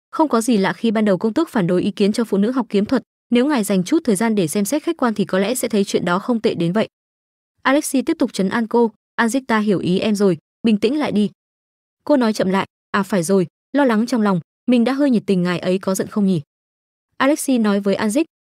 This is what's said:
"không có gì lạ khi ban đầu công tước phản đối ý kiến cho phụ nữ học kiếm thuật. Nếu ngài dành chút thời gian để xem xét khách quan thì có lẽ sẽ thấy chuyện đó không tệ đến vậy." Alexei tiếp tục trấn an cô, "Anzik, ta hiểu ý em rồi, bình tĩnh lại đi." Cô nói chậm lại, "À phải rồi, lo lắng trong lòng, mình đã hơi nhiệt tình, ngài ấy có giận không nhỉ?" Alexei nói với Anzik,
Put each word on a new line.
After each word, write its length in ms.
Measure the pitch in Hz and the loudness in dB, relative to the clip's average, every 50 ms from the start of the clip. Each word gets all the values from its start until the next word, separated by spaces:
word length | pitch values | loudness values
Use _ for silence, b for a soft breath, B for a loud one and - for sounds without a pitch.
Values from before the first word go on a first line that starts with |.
| _ _ | _ _
"không 180 | - - 320 277 | -2 -2 0 2
có 120 | - 226 | 2 0
gì 160 | 220 - 233 | 2 2 2
lạ 160 | 196 190 170 | 2 2 0
khi 180 | 180 - - 226 | -2 -2 -2 0
ban 140 | 208 220 220 | 0 2 2
đầu 140 | 208 190 170 | 2 0 0
công 160 | - 226 208 | 0 -2 0
tước 140 | 311 330 - | 0 -2 0
phản 180 | - 233 175 | 0 -2 0
đối 160 | 165 180 180 | 2 0 0
ý 80 | - 214 | 0 -2
kiến 220 | - - 202 196 | -2 0 0 0
cho 120 | 214 - 226 | 0 0 -2
phụ 140 | - 208 190 | -2 0 0
nữ 120 | 202 226 | 0 0
học 160 | 262 269 220 - | 0 -2 -4 -2
kiếm 160 | - 196 208 | -2 -2 0
thuật. 180 | - 269 226 - _ _ _ _ - | 0 -2 -2 -4 _ _ _ _ -2
Nếu 160 | 233 240 247 | 0 0 2
ngài 180 | 302 302 233 196 | 2 0 0 0
dành 200 | - 202 185 175 | 0 0 0 0
chút 140 | - 302 339 - | 0 0 0 0
thời 120 | 247 202 | 0 0
gian 180 | 165 226 233 220 | 0 0 0 0
để 120 | 208 175 | 0 0
xem 180 | 151 - 208 202 | 0 0 -2 -2
xét 180 | - 285 302 | 0 -2 -2
khách 140 | - 339 330 | -2 -4 -4
quan 180 | - 262 233 214 | -2 -2 -2 0
thì 100 | - 185 | -2 -2
có 140 | - - 190 | -2 0 -2
lẽ 160 | 208 202 254 | 0 0 -2
sẽ 140 | - - 226 | -4 -4 -2
thấy 160 | - 202 196 | 0 0 -2
chuyện 200 | - - - - | 0 -2 -2 0
đó 140 | 180 175 196 | 0 -2 -2
không 220 | - - 240 220 | -2 -2 -4 0
tệ 140 | - 214 151 | 0 -2 -2
đến 180 | 156 170 165 | 0 -2 -2
vậy." 160 | 180 226 202 - _ _ _ _ _ _ _ _ _ _ _ _ _ _ | 0 -2 -2 -4 _ _ _ _ _ _ _ _ _ _ _ _ _ _
Alexei 400 | - 254 269 302 302 - - 262 | -2 0 0 0 0 0 -2 -2
tiếp 140 | 240 - 330 330 | -2 -2 -2 -2
tục 140 | 285 220 | -2 -4
trấn 160 | - - 185 190 | -2 -2 -4 -2
an 180 | - 233 226 | -2 -2 -4
cô, 240 | 214 - 240 233 220 - _ _ _ - - | 0 0 2 2 0 -2 _ _ _ -6 -2
"Anzik, 220 | 233 226 233 269 262 | -2 0 -2 -2 -4
ta 120 | - 233 214 | -2 -2 0
hiểu 200 | 208 214 190 - | 0 0 0 0
ý 200 | - - 180 - | 0 0 -2 0
em 160 | - 220 214 | 0 -2 0
rồi, 240 | 190 208 190 170 151 _ _ _ _ | 2 2 0 0 0 _ _ _ _
bình 140 | - 233 214 | 0 0 0
tĩnh 220 | 202 - 220 285 302 | 2 2 0 0 0
lại 140 | 269 202 | -4 -2
đi." 180 | - 208 208 185 - _ _ _ _ _ _ _ _ _ _ _ _ _ - | 0 0 0 -2 -4 _ _ _ _ _ _ _ _ _ _ _ _ _ -2
Cô 120 | - 294 | 0 2
nói 160 | 269 240 214 | 2 2 0
chậm 160 | 214 - 185 190 | 0 0 -2 0
lại, 180 | 185 196 - - _ _ _ - | 0 -2 -2 -4 _ _ _ -6
"À 120 | - 202 | -4 -4
phải 200 | 196 - 220 185 | -2 0 -2 -2
rồi, 240 | 165 156 196 196 175 - _ _ _ _ | 0 2 2 0 0 -2 _ _ _ _
lo 120 | - 277 285 | -2 0 2
lắng 220 | 254 220 208 233 | 2 2 0 0
trong 160 | 240 269 226 | 0 0 0
lòng, 180 | 208 202 190 165 - _ _ _ - | 0 0 0 0 -4 _ _ _ -2
mình 180 | - 254 240 226 | 2 2 2 2
đã 80 | 247 | 2
hơi 180 | 269 269 294 277 | 0 0 2 2
nhiệt 120 | 240 202 - | 2 0 0
tình, 160 | - 196 180 | 0 0 0
ngài 160 | 175 180 175 165 | 0 0 -2 -2
ấy 200 | - 185 185 190 | -2 -2 -2 -2
có 160 | - 196 190 | 0 -2 -2
giận 140 | 196 - - | -2 -4 -4
không 180 | - 226 196 | -2 0 0
nhỉ?" 160 | 190 185 156 - _ _ _ _ _ _ _ _ _ _ _ _ _ _ | 2 0 0 -2 _ _ _ _ _ _ _ _ _ _ _ _ _ _
Alexei 420 | - 247 269 311 - - - 262 240 | 0 2 2 2 0 0 -2 0 2
nói 220 | 214 208 202 202 | 2 2 0 0
với 160 | 202 202 190 | 0 -2 -2
Anzik, 280 | - 220 214 208 285 330 - _ _ _ _ | 0 -2 -2 0 0 -2 -2 _ _ _ _